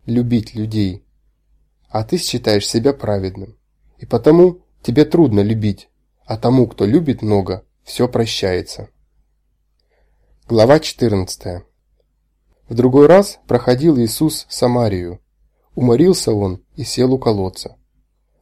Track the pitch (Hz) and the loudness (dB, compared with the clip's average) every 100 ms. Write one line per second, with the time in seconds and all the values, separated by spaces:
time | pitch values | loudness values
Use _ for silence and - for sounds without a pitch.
0 | - 117 120 120 110 110 107 107 98 90 | -6 -4 0 -2 -4 -8 -6 -4 -4 -6
1 | _ _ _ _ _ _ _ _ _ 110 | _ _ _ _ _ _ _ _ _ -8
2 | 110 185 - 120 - 104 - 113 127 139 | -4 -6 -6 -6 -2 -2 0 -2 -2 -2
3 | 107 101 95 92 95 _ _ _ _ - | -4 -6 -6 -12 -18 _ _ _ _ -20
4 | - 117 151 165 180 175 _ _ - 120 | -6 -2 4 6 4 2 _ _ -4 0
5 | 151 170 151 101 101 113 104 98 _ _ | 2 4 2 2 0 -2 -4 -6 _ _
6 | _ _ - 110 120 131 123 - 101 127 | _ _ -14 -6 0 2 0 0 0 0
7 | 156 120 107 104 95 92 _ _ - - | 0 -4 -2 -2 -2 -8 _ _ -14 -4
8 | 123 123 110 - 98 90 87 - 104 _ | -2 -2 -4 -4 -4 -4 -6 -14 -20 _
9 | _ _ _ _ _ _ _ _ _ _ | _ _ _ _ _ _ _ _ _ _
10 | _ _ _ _ - 113 113 151 156 - | _ _ _ _ -4 4 6 4 2 -4
11 | 120 101 92 - 104 87 - _ _ _ | -2 -2 -4 -10 -12 -14 -16 _ _ _
12 | _ _ _ _ _ _ - 117 123 135 | _ _ _ _ _ _ -10 0 2 6
13 | 147 180 202 - - 120 - 123 160 139 | 8 6 4 -4 -4 -2 0 0 2 2
14 | 117 - 156 151 - - 123 123 113 95 | 0 0 -4 -4 -12 -4 -2 0 -2 -4
15 | 87 90 _ _ _ _ _ - 123 120 | -8 -14 _ _ _ _ _ -4 0 4
16 | 175 185 - 107 101 92 _ - 113 - | 4 2 0 -2 -2 -6 _ -14 -10 -2
17 | 127 131 123 104 95 - - _ _ _ | 0 0 -2 -2 -4 -8 -18 _ _ _
18 | _ _ _ _ | _ _ _ _